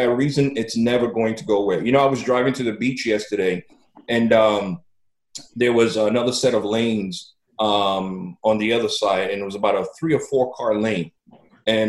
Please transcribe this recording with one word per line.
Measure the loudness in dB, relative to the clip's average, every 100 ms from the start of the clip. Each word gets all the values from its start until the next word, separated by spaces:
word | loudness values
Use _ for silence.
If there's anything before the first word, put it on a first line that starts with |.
that | 4 2
reason, | 0 0 0 -2
it's | -4 0 2
never | 2 0 0
going | -2 -2
to | 0
go | 0
away. | 2 0 2
You |
know, | 4 4
I |
was | 0 0
driving | 0 0 0
to | -4
the | -2
beach | -4 -2 -2
yesterday, | -2 -2 -2 0 -2 -6 -20 _ -16 -4 0
and, | 4 4 4
um, | 2 -2 -6 -12 _ _ _ _ -20 -14 -2
there | 2 4
was | 2 2
another | 0 2 0 0
set | 0 0
of | 0 0
lanes, | 0 -2 -4 -10 -16 _ _ -4 0
um, | 2 0 -2 -4 -8 -12 -2 0
on | 0
the | 0 0
other | -2 -2
side, | 0 0 -2
and | -4
it | -8
was | -4
about | 0 0
a | -4 -6
three | -2 -2
or | 0
four | -2 -2 -4
car | -2 0 -2
lane. | -2 -6 _ _ -20 _ _ -2
And | 0